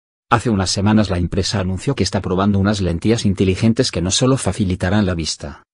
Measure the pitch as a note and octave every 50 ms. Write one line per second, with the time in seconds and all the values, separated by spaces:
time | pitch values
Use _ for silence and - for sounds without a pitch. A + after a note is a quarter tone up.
0 | _ _ _ _ _ - B2 A#2 - B2+ A2 G2 F#2 F2+ - G#2+ F#2+ G#2 G#2+ G#2+
1 | G#2 F#2+ F#2+ F2 F2 E2 - G2 F#2 - - G2+ F#2 F#2 F#2+ F#2 - - C3+ -
2 | G2+ - - G2+ F2+ F#2 F#2 F2+ G2 G#2 G2+ G2 F#2+ G2+ G#2+ G2 F#2+ E2+ E2+ E2+
3 | - G#2 A2+ A#2 - G#2 F#2+ - G2+ F#2+ F#2 F2 - A2+ A2+ - B2+ - - F2+
4 | E2 F2+ - - C3 B2+ C3+ C3 - G2 F2 - A2 F2+ F2+ - - F2+ F#2+ G#2+
5 | G#2 F2 F2+ E2 D#2 - - - - D2 C#2+ - - _